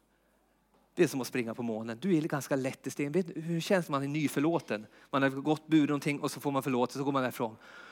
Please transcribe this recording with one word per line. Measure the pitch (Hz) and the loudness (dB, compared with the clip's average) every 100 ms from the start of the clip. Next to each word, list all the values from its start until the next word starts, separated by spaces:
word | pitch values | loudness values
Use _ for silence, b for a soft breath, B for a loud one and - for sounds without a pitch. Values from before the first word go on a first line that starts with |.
| _ _ _ _ _ _ _ _ _ | _ _ _ _ _ _ _ _ _
Det | - | 2
är | 156 | 2
som | 135 | 2
att | 120 | -4
springa | 131 113 | -4 -4
på | 110 | -4
månen. | 117 110 117 113 | -4 -4 -6 -4
Du | 190 160 | 0 2
är | |
ganska | 156 147 - 139 | 2 -4 -2 -2
lätt | 127 - 135 | -2 -6 -8
i | |
stegen. | - 143 | -4 -2
Vet | 170 165 | -2 -2
du | 156 | -6
hur | 165 | -4
det | 170 | -2
känns | 156 190 165 | 2 2 2
när | |
man | 139 | -2
är | 139 | 0
nyförlåten? | 151 139 147 151 170 - 107 107 b b | 0 0 2 2 0 -2 -6 -6 b b
Man | 143 | 2
har | 135 | 2
gått | 135 143 156 - | 2 0 0 4
bud | 156 143 | 6 6
någonting | 143 151 143 | 2 0 -2
och | 143 | -2
så | 135 | -2
får | 143 | -2
man | 135 | 0
förlåtelse, | 135 123 127 131 | 2 2 0 0
så | |
går | 139 | 0
man | 135 | 0
därifrån. | 127 - 117 107 b b b | 0 -2 -4 -6 b b b